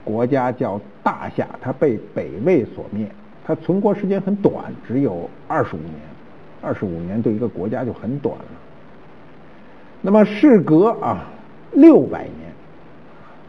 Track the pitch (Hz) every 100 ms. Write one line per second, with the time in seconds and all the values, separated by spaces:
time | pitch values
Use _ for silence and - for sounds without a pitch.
0 | - 107 123 139 127 120 120 101 - -
1 | - 202 - - - - 127 135 156 107
2 | - - 82 73 139 175 107 - - 101
3 | 107 - - - - - - 185 202 202
4 | 185 196 196 202 202 - - 127 - 120
5 | 139 90 85 - - 156 123 87 80 78
6 | - - - - - - - 120 104 82
7 | 85 104 117 107 117 - 95 120 123 90
8 | - 139 - - - - - - - -
9 | - - - - - - - - - -
10 | 185 208 202 - 302 226 147 156 214 220
11 | - 190 - - - - - 302 320 247
12 | 117 92 - 78 80 - - - - -
13 | - - - -